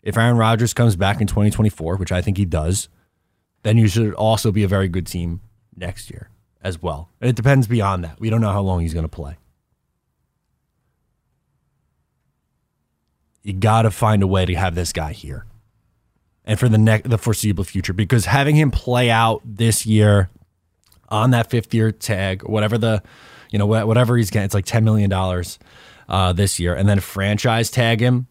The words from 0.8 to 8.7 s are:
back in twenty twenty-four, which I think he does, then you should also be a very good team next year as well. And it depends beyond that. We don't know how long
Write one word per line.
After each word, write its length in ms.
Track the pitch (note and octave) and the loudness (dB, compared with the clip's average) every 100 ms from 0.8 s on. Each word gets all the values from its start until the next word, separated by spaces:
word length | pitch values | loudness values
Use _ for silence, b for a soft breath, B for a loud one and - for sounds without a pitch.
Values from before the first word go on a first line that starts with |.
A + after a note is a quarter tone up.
| A#2+ F#2 | 0 2
back 240 | G2 G2+ | -2 0
in 60 | G#2 | -2
twenty 240 | - G#2 | 0 0
twenty-four, 460 | - G#2+ - D#2+ F#2+ | 2 -2 -2 -8 -6
which 160 | F2+ | -4
I 80 | F2+ | -4
think 160 | F2+ F#2+ | -2 -2
he 80 | |
does, 440 | F#2+ D#2+ D#2 F#2+ - _ _ _ _ _ _ _ | -2 -2 -2 -4 -6 _ _ _ _ _ _ _
then 160 | G#2+ A2+ | 0 4
you 80 | A2 | 4
should 280 | F#2 A2 | 2 -2
also 360 | - A2 A2 A2+ | -2 0 0 0
be 140 | G2 | 0
a 40 | G2 | 0
very 200 | G2 F#2+ | 0 0
good 180 | F2 E2 | -2 -6
team 340 | F2+ E2+ E2 - _ _ - | -6 -6 -8 -12 _ _ -14
next 340 | F2 - - | -14 -12 -16
year 180 | - - _ _ _ | -18 -20 _ _ _
as 220 | G2 E2+ | -10 -8
well. 260 | F2+ D2+ E2+ _ | -8 -8 -12 _
And 100 | B2 | -4
it 60 | A#2+ | 0
depends 320 | A#2 C#3 A2 | 2 2 2
beyond 360 | A#2 G2 F#2+ | 0 0 -2
that. 140 | F2 - | -6 -8
We 80 | A2 | -2
don't 120 | A2 | 0
know 120 | G#2+ | 0
how 100 | G2+ | 0
long 180 | G2 | 0